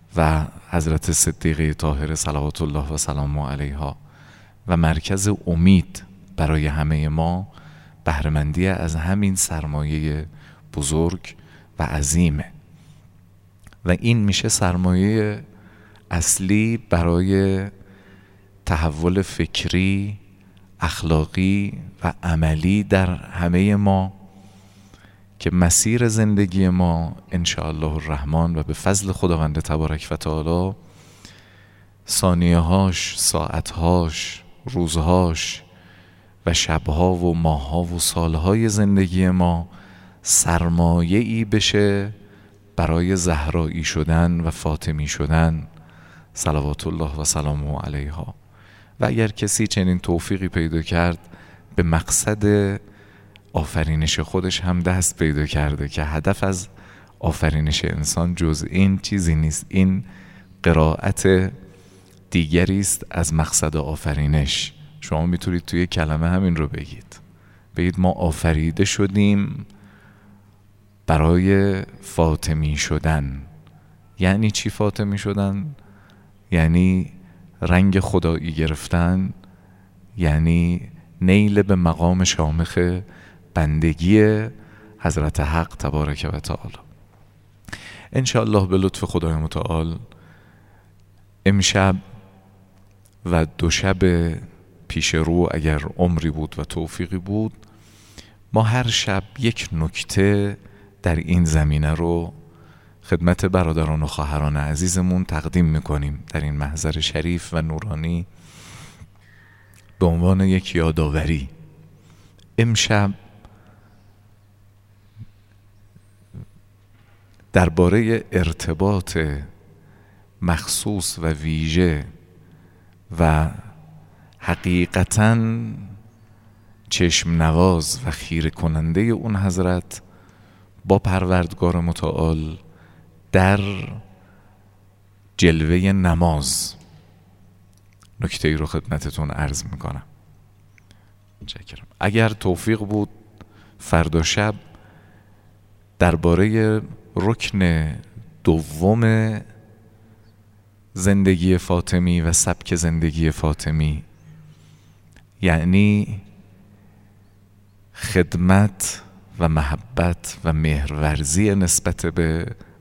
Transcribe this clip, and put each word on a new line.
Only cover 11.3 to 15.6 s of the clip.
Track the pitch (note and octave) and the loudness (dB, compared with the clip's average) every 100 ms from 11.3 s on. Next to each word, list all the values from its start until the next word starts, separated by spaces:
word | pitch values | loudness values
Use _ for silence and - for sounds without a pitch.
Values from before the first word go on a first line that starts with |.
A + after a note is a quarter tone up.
| - - - - - | -20 -20 -20 -14 -8
و | |
عظیمه | D#2+ D2+ C#2+ E2 F2 D2 - - - - - - - - - _ _ _ - - | -4 -2 0 2 2 0 -6 -14 -20 -20 -20 -20 -20 -20 -20 _ _ _ -20 -6
و | F2+ F2+ | -2 0
این | A#2 A#2 | 2 2
می‌شه | G2+ F#2 A2+ | 2 0 0
سرمایهٔ | - F#2 F2 F2+ F2+ G2+ A2 G#2+ G#2 - - | 0 0 2 2 4 2 2 0 -4 -12 -20